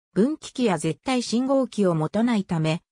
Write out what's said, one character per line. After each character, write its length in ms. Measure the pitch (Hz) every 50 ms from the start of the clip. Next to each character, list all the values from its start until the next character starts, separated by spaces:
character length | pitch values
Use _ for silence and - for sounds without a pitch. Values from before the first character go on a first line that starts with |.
| _ _ -
分 220 | 180 214 277 311 -
岐 160 | - - -
器 100 | - 247
や 140 | 214 180 151
絶 240 | - 160 156 - -
対 180 | 269 262 247
信 240 | 233 - 214 233 262
号 220 | 262 277 269 254 -
機 180 | - 208 202
を 80 | 180 165
持 140 | 156 151 156
た 160 | - 208 226
な 140 | 247 233 208
い 80 | 185
た 160 | - 180 160
め、 200 | 156 156 156 170 _ _